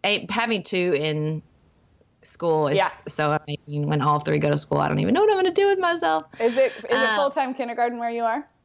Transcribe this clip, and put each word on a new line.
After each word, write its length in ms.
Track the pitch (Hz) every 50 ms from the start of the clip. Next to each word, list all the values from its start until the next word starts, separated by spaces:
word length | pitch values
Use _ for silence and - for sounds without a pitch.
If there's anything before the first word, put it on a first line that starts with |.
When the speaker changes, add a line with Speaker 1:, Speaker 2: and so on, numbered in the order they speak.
| -
Speaker 1:
a, 200 | 202 208 196 - 175
having 340 | 208 233 226 226 226 196 160
two 300 | - - 185 180 180 165
in 440 | 135 151 156 151 151 151 156 156 156 - _ _ _ _ _ _ _ _ _ _ _ _ _ _ _
school 460 | - - - - 170 170 160 156 151 139
is 80 | 147
Speaker 2:
Yeah. 100 | 190 190 165 - - - 170
Speaker 1:
so 280 | - - 151 147 151 151 -
amazing. 440 | - 147 - _ - 147 147 147 147
When 120 | 151 147
all 200 | 147 151 147 147
three 180 | 147 151 151 151
go 100 | 151 147
to 80 | 147
school, 200 | 147 - - 147
I 100 | 147 147
don't 120 | 147 151 151
even 140 | 151 185 233
know 60 | 349
what 100 | 427 427
I'm 60 | 415
gonna 140 | 381 370 381
do 160 | 349 392 403
with 120 | 403 403 381
myself. 440 | 370 339 339 339 339 320 311 311 311 - - -
Speaker 2:
Is 160 | 226 240 233
it, 140 | 262 269 233 -
is 60 | - -
it 80 | - -
Speaker 1:
Um, 240 | 214 226 220 220
Speaker 2:
full-time 360 | 247 285 277 277 311 269 254 262
kindergarten 440 | - 247 240 233 240 240 240 240 233
where 100 | 233 233
you 120 | 233 233 233
are? 240 | 226 226 285 285 _ _ _ _